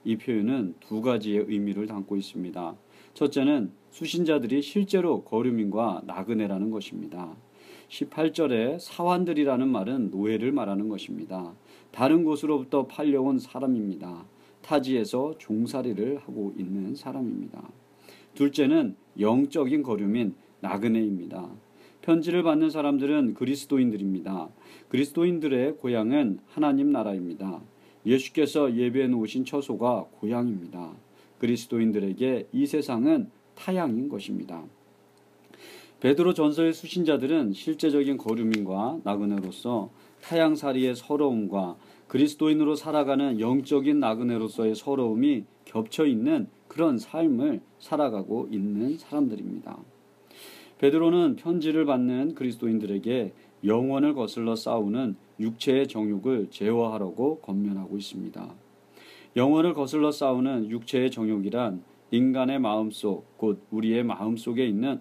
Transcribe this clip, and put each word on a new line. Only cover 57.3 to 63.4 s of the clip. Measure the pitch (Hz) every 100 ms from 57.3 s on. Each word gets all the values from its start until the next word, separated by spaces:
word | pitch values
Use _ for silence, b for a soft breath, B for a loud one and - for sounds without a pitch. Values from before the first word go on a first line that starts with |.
| 156
권면하고 | - 98 101 95 95 101
있습니다. | 98 95 92 92 - - - _ _ B B B B
영혼을 | 120 135 156 170
거슬러 | 151 135 151 147
싸우는 | 147 135 127 131 123 107
육체의 | 117 117 131 127
정욕이란 | 120 107 104 98 117 117 92 - b -
인간의 | 120 131 131 127 135
마음속, | 110 107 107 - 104 92 -
곧 | -